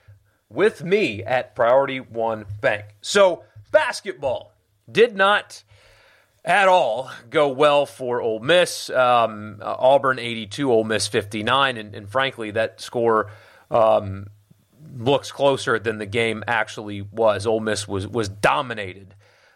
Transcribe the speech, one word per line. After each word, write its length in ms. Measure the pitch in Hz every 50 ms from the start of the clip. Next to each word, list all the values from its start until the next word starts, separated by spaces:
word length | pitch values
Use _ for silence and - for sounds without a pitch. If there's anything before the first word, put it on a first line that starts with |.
| _ - - _ _ _ _ _ _ _
with 340 | 107 131 190 220 214 -
me 400 | 143 170 190 220 196 139 104 101
at 320 | 104 - 127 123 120 - _
Priority 460 | - 117 117 127 135 139 135 135 131
One 460 | 120 - 110 117 113 113 113 107 104 - - -
Bank. 260 | - 131 107 104 104 - - _
So 440 | - - - 202 196 185 170 - - _ _ - - _
basketball 840 | - 302 302 247 - - - 208 - 147 147 131 117 - - - _ _ _ _ _ _ _ -
did 240 | 117 175 226 247 208
not 480 | 190 196 196 208 196 - - - - - _ _ _ _ _ _ _ _ _ _ _ _ _ _ _ -
at 220 | 160 175 202 196
all 420 | 190 185 180 151 120 107 123 135 131 - - 117 117
go 200 | 113 156 147 143
well 360 | 131 127 151 147 147 147 143
for 340 | 135 - - 131 123 120 120
Ole 200 | - 117 110 107
Miss. 500 | 113 139 170 180 - - - - - -
Um, 680 | - 127 127 123 123 120 113 110 107 104 104 107 107 101
uh, 140 | - 107 107 -
Auburn 400 | 127 127 139 139 135 131 127 120
eighty-two, 540 | 117 120 117 113 110 101 - - 143 131
Ole 100 | 117 110
Miss 240 | 110 107 110 104 -
fifty-nine, 720 | - - 117 104 104 - 107 104 117 127 135 139 131 127
and, 180 | 113 107 104 101
and 140 | 117 104 101
frankly, 420 | 107 131 135 135 123 - 113 107
that 300 | 101 110 113 - - -
score, 500 | - - - 123 117 117 110 110 104 104 - - - - - _ _ _
um, 560 | - 117 110 110 110 107 101 98 98 98 101 101 - _ _ _ _ _ _ _ _ _ 151 - -
looks 360 | 123 113 127 143 131 - -
closer 460 | - - 139 139 135 131 - 139 120 110
than 200 | 101 117 110 107
the 80 | 107
game 380 | 101 101 117 117 113 110 107 104
actually 540 | 117 120 110 110 - - - 107 104 101 101
was. 460 | 101 101 101 113 113 110 101 101 101
Ole 120 | 117 110 110
Miss 300 | 110 110 104 101 104 101
was, 180 | 101 95 98
was 220 | 113 - 120 110 98
dominated, 840 | 98 101 - 139 135 147 139 127 117 107 101 92 87 98 98 92 - _ _ _ _ _ _ _ _